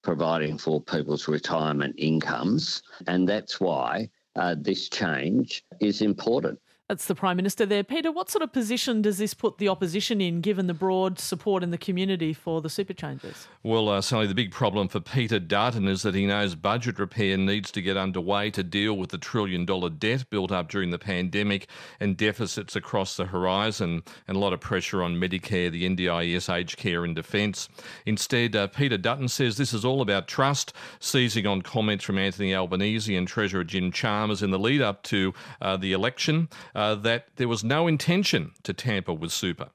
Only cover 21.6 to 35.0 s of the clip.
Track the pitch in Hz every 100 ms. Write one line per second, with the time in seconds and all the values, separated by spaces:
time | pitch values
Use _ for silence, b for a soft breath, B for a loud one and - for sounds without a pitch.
21.6 | - B B B 104 90 107 101 110 -
22.6 | 95 107 - 107 98 - 90 90 92 95
23.6 | 110 107 90 85 - B - 95 101 92
24.6 | - 95 - 101 87 87 90 92 - 92
25.6 | 90 82 90 92 90 85 85 87 - 87
26.6 | 87 - 104 85 85 80 80 104 104 95
27.6 | - B B B - 107 - 123 117 107
28.6 | 98 - 139 107 92 135 127 - 127 107
29.6 | 135 117 120 135 113 98 - - 135 143
30.6 | - - B B - 139 123 107 104 98
31.6 | 90 113 107 104 - 98 98 90 98 95
32.6 | 92 92 101 110 107 92 90 - 104 92
33.6 | 85 95 90 85 117 104 107 101 101 95
34.6 | 110 143 117 101